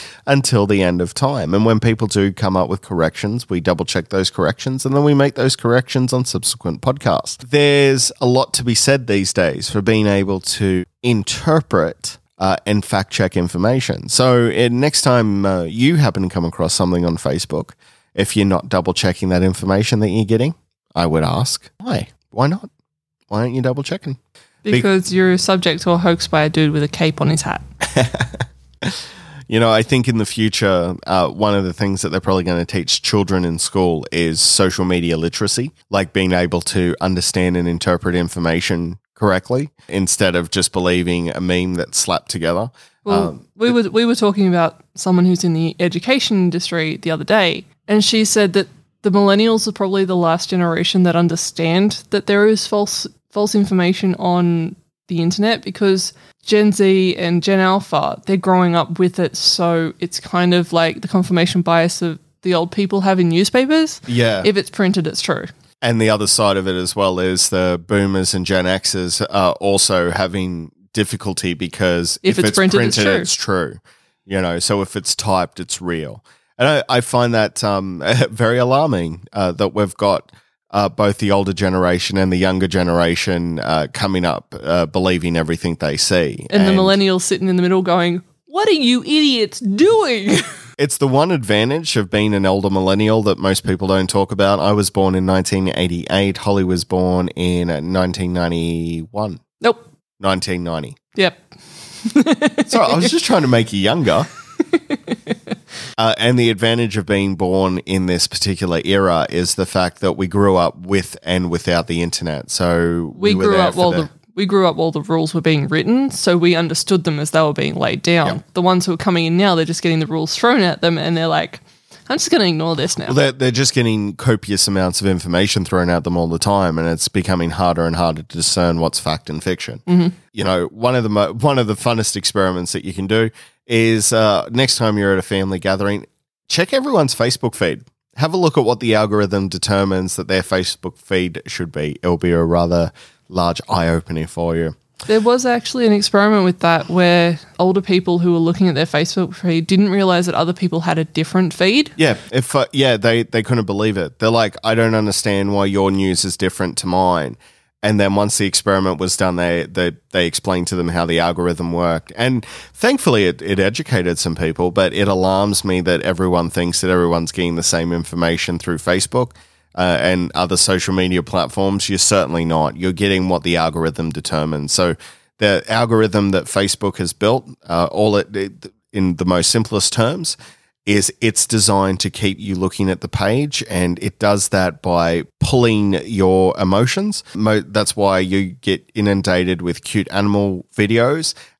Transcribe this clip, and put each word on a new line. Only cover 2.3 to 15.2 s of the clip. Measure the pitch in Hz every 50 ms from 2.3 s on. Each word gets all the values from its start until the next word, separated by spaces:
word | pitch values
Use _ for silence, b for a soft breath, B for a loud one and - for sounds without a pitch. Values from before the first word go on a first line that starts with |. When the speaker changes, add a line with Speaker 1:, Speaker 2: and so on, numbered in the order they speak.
| 92
Speaker 1:
come | - 104 95 92
up | 92 87 65
with | 95 -
corrections, | - - 95 82 80 80 - - - 104 110 113 - -
we | 95 87
double | 78 90 87 78 87
check | - - 90 82 -
those | 98 95 92 -
corrections, | - - 85 73 - - - 135 131 131 -
and | 135 135
then | 143 147
we | 147 143
make | 139 139 139 -
those | 131 120 131 -
corrections | - - 117 120 127 123 - - 131 127 123
on | 131 127 123
subsequent | - - 92 - - - - - 87 78 -
podcasts. | - 127 135 139 - 110 82 - - - - - 127
There's | 120 143 147 147 143 143 143 139 135 135 127 123 - - -
a | 131
lot | 123 123 127 - - -
to | - 120
be | 120 110
said | - - 135 139 135 120
these | 117 101 101 95 -
days | - 98 87 78 67 - 95 -
for | - 107 95
being | 110 110 107 107
able | 104 101 98 98 98 98 92
to | - - - - 104 95 92 90 87 - _ _ -
interpret, | 123 117 104 - - - - - 160 156 165 - - - 90 78 82 - _ - - - - _ _ _ -
uh, | 92 95 92 - -
and | 101 104 104 -
fact | - 104 95 95 - -
check | - 95 92 -
information. | 92 87 87 - 87 95 117 131 131 - - - - - -
So, | - - 127 127 123 123 120
uh, | 113 73 98 123 120
next | 120 123 143 151 - - -
time, | 139 123 120